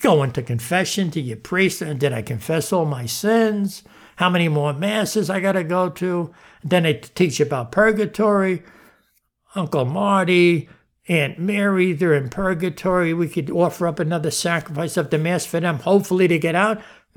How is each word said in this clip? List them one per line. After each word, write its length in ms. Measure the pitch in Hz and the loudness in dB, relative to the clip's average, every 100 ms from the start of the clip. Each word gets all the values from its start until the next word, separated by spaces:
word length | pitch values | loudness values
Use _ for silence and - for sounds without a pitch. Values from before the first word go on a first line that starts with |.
Going 300 | 262 156 135 | 2 4 2
to 100 | 139 | -4
confession, 680 | 123 117 - 180 190 - 180 | -4 -4 -2 -2 -2 -2 -2
to 80 | 160 | -2
your 160 | 127 110 | -6 -8
priest, 420 | - 180 190 - | -4 0 2 0
and 180 | 160 139 | -6 -2
did 140 | 139 | -2
I 80 | 117 | -2
confess 500 | 107 113 - 160 - | -4 -6 -2 -2 0
all 140 | 185 | 0
my 220 | 156 127 117 | 0 -2 -6
sins? 760 | - 202 226 220 208 196 - - - - - | -4 0 2 2 0 -4 -6 -20 -20 -14 -2
How 120 | 180 | 2
many 200 | 180 170 | 2 2
more 260 | 147 147 | 2 0
masses 560 | 139 196 214 196 214 180 | -2 -2 0 0 0 -2
I 100 | 190 | 0
gotta 240 | 190 190 | 0 0
go 240 | 165 180 180 | 0 0 0
to? 440 | 180 185 175 165 - - _ | -2 -2 -2 -4 -8 -20 _
Then 200 | 147 180 | 0 2
they 120 | 160 | 2
teach 460 | 127 - - 180 - | 0 -4 0 0 2
about 320 | 135 135 117 | 0 -2 -2
purgatory. 920 | 190 214 214 208 208 214 202 190 180 - - - _ _ _ _ _ _ | 2 4 4 0 0 2 2 2 -2 -8 -20 -20 _ _ _ _ _ _
Uncle 320 | 196 175 151 123 | -6 -2 -2 -2
Marty, 840 | 180 202 196 180 180 175 165 - - _ _ - | 0 2 2 4 4 4 4 -2 -14 _ _ -2
Aunt 300 | 170 143 - | 0 0 -2
Mary, 560 | 185 202 202 190 185 | -2 0 2 2 2
they're 180 | 151 175 | 2 2
in 160 | 147 127 | 2 0
purgatory. 840 | - 190 180 180 - 185 180 170 | -4 -2 -2 -2 -4 0 0 0
We 140 | 165 165 | 0 -2
could 200 | 175 143 | -4 -2
offer 360 | 175 175 - 170 | 0 0 0 -4
up 120 | 151 | -2
another 320 | 156 170 156 | -2 -2 -2
sacrifice 680 | - 175 170 - 147 165 - | -2 -2 -2 -4 -6 -4 -2
of 100 | 170 | -2
the 80 | 156 | 0
mass 300 | 165 180 - | 0 -2 -2
for 140 | 165 | -2
them, 180 | 175 147 | -2 -2
hopefully 500 | - 202 - 185 185 | 2 2 2 2 4
to 100 | 165 | 2
get 160 | 170 | 0
out. 280 | 170 208 220 - - _ | 0 0 -2 -8 -20 _